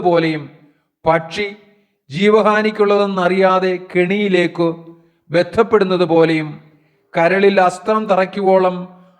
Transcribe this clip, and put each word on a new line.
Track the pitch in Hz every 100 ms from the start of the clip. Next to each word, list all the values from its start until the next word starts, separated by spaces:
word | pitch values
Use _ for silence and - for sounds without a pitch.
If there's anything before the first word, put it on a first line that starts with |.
| 180
പോലെയും | 170 165 156 139 - _ _ _ _ 160
പക്ഷി | 165 165 196 202 - _ _ _ _ _
ജീവഹാനിക്കുള്ളതെന്നറിയാതെ | 143 208 220 208 214 214 214 202 202 202 185 175 190 190 185 185 180 185
കെണിയിലേക്ക് | 180 180 208 208 180 170 170 165 165 - - _ _ -
ബന്ധപ്പെടുന്നത് | 165 175 - 220 214 190 180 170
പോലെയും | 165 160 160 151 151 - _ _ _ _
കരളിൽ | - 220 190 202 196 185
അസ്ത്രം | - - 220 214
തറയ്ക്കുവോളം | 185 185 202 190 190 185 180 180 - _